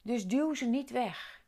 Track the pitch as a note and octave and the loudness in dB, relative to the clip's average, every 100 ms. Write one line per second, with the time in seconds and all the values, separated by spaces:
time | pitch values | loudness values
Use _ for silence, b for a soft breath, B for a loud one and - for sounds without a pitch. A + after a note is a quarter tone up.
0 | G#3+ A#3+ F#3 B3+ D#4 C#4+ A#3+ B3+ C4+ B3 | -2 -2 2 2 2 2 0 0 0 -2
1 | A3+ E3 - - | -2 -4 -12 -16